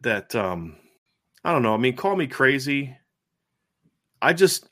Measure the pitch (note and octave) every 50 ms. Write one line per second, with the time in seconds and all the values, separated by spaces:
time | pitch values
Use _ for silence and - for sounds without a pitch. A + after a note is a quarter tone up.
0 | - A#2+ A2 G2+ F#2+ - - A#2 G2+ F#2 F2+ F2 E2 E2 D#2 - _ _ _ _
1 | _ _ _ _ _ _ _ _ - - E3+ D3 A#2+ A2 A2 G#2+ A#2+ B2+ B2+ C3
2 | - F#3+ G3+ F#3+ D#3+ C3 - - C3+ C3 C#3 C#3 C3 C#3+ C#3+ C#3 C#3 C3 C3 -
3 | _ _ _ _ _ _ _ _ _ _ _ _ _ _ _ _ _ _ _ _
4 | _ _ _ _ - C#3+ E3+ E3 F#3+ F3 - - - _